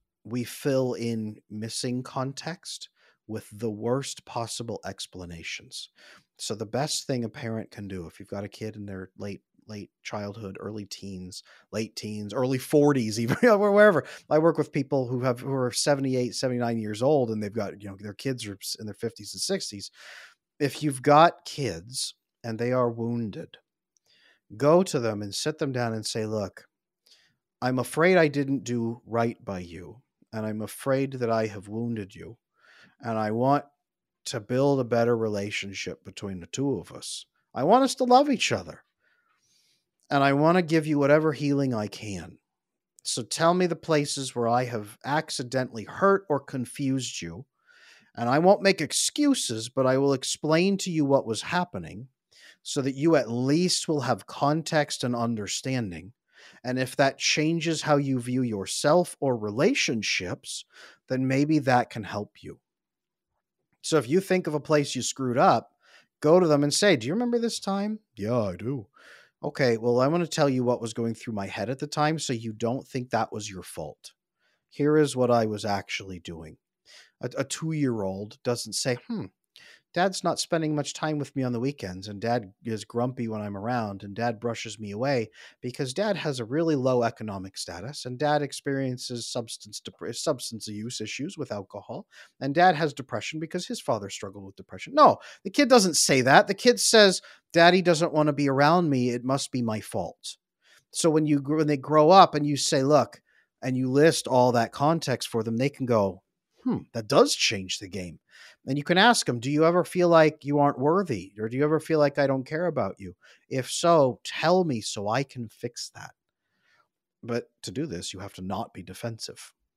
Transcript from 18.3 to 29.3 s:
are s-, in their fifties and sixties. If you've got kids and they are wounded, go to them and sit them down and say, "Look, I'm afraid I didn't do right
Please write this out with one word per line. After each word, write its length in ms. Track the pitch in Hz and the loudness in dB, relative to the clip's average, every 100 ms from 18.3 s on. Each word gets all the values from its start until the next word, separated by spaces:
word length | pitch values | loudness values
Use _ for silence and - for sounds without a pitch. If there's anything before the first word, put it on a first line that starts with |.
| 123 107 | -6 -8
are 100 | 98 | -10
s-, 140 | - - | -10 -10
in 60 | 107 | -10
their 100 | - | -8
fifties 380 | 113 - 101 | -10 -10 -16
and 60 | 92 | -8
sixties. 500 | - 196 - 101 - _ - - - _ _ - | -6 -6 -6 -12 -16 _ -20 -20 -20 _ _ -4
If 240 | 143 - | -4 -2
you've 180 | 151 127 | -4 -2
got 420 | 135 147 170 - - | 6 8 8 4 -14
kids 680 | - 123 85 107 127 - - _ _ | -8 -6 -6 -10 -10 -10 -12 _ _
and 160 | 117 110 | -10 -4
they 120 | 120 | -2
are 160 | 127 120 | 0 0
wounded, 680 | 117 113 120 110 90 - - _ _ _ _ _ _ _ _ _ 107 | -2 -4 -4 -6 -8 -14 -18 _ _ _ _ _ _ _ _ _ 0
go 260 | 139 175 | 4 4
to 160 | 185 143 | 4 0
them 220 | 113 104 | -2 -4
and 120 | 101 | -6
sit 260 | - 151 151 | -6 -6 -4
them 120 | 143 | -4
down 220 | 127 120 | -2 -2
and 120 | 110 107 | -4 -6
say, 200 | 117 107 | -4 -4
"Look, 420 | 107 95 - _ _ _ _ _ _ _ _ _ - | -4 -4 -10 _ _ _ _ _ _ _ _ _ -6
I'm 180 | 127 127 | -2 -2
afraid 380 | 123 151 175 180 | -2 2 6 6
I 100 | 156 | 4
didn't 360 | 139 135 135 117 | 2 -2 -2 -2
do 360 | 120 117 117 - | -2 -2 -6 -4
right 380 | 113 117 | -2 -2